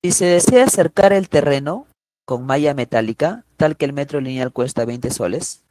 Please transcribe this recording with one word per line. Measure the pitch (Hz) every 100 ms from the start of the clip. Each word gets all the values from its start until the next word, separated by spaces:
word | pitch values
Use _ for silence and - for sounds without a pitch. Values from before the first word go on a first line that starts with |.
Si | 180
se | - 180
desea | 175 175 247 262
cercar | - 165 - 196
el | 196 185
terreno | 151 143 139 143 196 285 _ _ _ -
con | 123 131
malla | 135 147
metálica, | 135 120 117 110 113 156 233 _ _
tal | 156 156
que | 143
el |
metro | 143 143 147
lineal | 131 131 127
cuesta | 127 123 - 117
veinte | 120 123
soles. | - 92 123 - - _